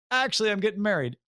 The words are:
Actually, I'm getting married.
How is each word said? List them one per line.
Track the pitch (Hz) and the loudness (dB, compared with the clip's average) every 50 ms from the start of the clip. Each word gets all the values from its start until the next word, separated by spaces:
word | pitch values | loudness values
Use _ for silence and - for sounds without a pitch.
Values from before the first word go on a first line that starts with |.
| _ - | _ -2
Actually, | 247 254 262 269 - - 220 214 | 0 0 0 0 0 0 0 0
I'm | 208 196 | 2 2
getting | 196 214 208 196 208 | 0 0 0 0 0
married. | 214 202 160 131 123 127 - _ _ | 0 0 0 0 -2 -6 -8 _ _